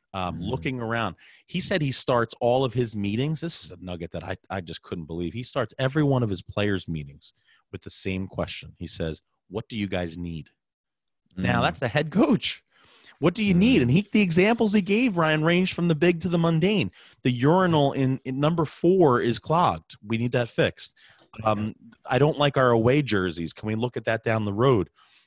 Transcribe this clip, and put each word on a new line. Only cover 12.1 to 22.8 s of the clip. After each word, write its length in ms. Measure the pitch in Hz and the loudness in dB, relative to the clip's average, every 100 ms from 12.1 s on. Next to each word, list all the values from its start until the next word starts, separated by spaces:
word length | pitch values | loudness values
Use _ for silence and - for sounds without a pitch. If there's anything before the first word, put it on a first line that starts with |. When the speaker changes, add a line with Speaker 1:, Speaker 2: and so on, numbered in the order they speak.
Speaker 1:
coach. 520 | 185 294 196 - - _ _ _ _ - - | 2 2 2 -2 -10 _ _ _ _ -20 -2
What 160 | 156 | 0
do 100 | 180 | 2
you 80 | 202 | 2
need? 280 | 175 226 220 | 4 6 4
Speaker 2:
Mm. 20 | |
Speaker 1:
And 80 | 120 | 4
he, 180 | 165 208 | 2 4
the 120 | 214 | 2
examples 500 | 190 165 202 233 220 | 4 4 4 2 2
he 80 | 214 | 2
gave, 380 | 185 214 254 175 | 2 2 2 2
Ryan, 260 | 156 156 | 2 2
ranged 300 | 160 175 185 | 2 2 0
from 140 | - 170 | 0 0
the 60 | |
big 260 | 151 170 170 | 2 2 2
to 100 | 180 | 0
the 80 | 170 | 0
mundane. 540 | 165 160 185 208 95 - - _ | 2 2 2 0 -4 -8 -20 _
The 80 | 135 | -2
urinal 600 | 123 139 185 185 156 139 | 2 4 4 4 4 2
in, 260 | 139 131 131 | 2 0 -2
in 160 | 131 131 | -4 -2
number 240 | 147 170 | 0 0
four 560 | 151 - 170 190 151 120 | -2 0 2 6 6 4
is 180 | 110 113 | 2 -2
clogged. 580 | - 165 147 80 - - 104 | 0 2 2 0 -8 -16 -6
We 100 | 113 | -2
need 160 | 120 | 0
that 160 | 127 117 | -2 -2
fixed. 460 | - 107 - - - - _ _ - | 0 0 -2 -12 -16 -20 _ _ -4
Um, 300 | 110 104 107 - - - - | -2 0 -4 -8 -18 -16 -4
I 100 | 127 | 2
don't 200 | 151 131 | 2 2
like 180 | 143 139 | 0 2
our 140 | 127 | 4
away 320 | 117 | 4